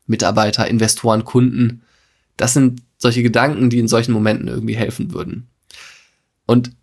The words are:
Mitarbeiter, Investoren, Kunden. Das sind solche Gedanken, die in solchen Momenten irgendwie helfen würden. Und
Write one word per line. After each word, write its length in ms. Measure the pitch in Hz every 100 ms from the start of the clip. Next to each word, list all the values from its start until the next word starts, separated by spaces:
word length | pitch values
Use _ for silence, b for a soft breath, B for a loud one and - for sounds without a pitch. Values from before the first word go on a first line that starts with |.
| -
Mitarbeiter, 640 | 113 107 104 104 107 107
Investoren, 560 | 117 110 - 117 110
Kunden. 580 | 113 123 127 123 120 120 b b b b b -
Das 180 | -
sind 260 | 151 131 127 _ _
solche 240 | 120 120
Gedanken, 480 | 117 113 135 151 123
die 80 | 120
in 100 | 113
solchen 240 | 113 117
Momenten 360 | 110 107 107 -
irgendwie 260 | 117 110
helfen 380 | 110 110 117 -
würden. 360 | - - - 123 _ _ B B B B B B _ -
Und 260 | 120 123 -